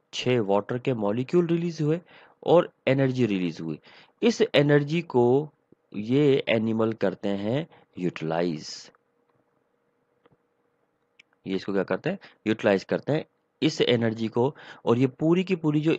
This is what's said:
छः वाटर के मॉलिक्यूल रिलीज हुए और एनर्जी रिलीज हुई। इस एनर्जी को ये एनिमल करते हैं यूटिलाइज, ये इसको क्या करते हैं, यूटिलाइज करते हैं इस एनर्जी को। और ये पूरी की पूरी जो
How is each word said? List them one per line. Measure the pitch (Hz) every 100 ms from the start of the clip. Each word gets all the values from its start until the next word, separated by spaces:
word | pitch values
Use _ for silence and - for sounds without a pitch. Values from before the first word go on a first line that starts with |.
| _
छः | - - 123
वाटर | 98 101 104 123
के | 131 120
मॉलिक्यूल | 104 110 127 180 170
रिलीज | 170 175 160
हुए | 147 165 - - - _
और | - 160 170 _ -
एनर्जी | 135 135 127 117
रिलीज | 98 90 78
हुई। | 82 76 - - - _
इस | 226 233 -
एनर्जी | 131 147 147 143 165
को | 170 127 120 131 151 _ _ _ _
ये | - 107 135 147 135 -
एनिमल | 113 110 113 113
करते | 110 98 92 101
हैं | 98 104 131 165 - _ -
यूटिलाइज, | 90 82 80 80 87 78 - - - _ _ _ _ _ _ _ _ _ _ _ _ _ _ _ _ _ _ _ _ _ _ _ _ _ -
ये | 95
इसको | -
क्या | 98
करते | 90 95 147
हैं, | 196 - _ -
यूटिलाइज | 110 113 98
करते | - 92 -
हैं | 151 - _ _ -
इस | 156 156
एनर्जी | - 120 117 110 113
को। | 120 123 - - -
और | - 117
ये | 131
पूरी | - 160 175
की | 185 185
पूरी | 160 151
जो | 151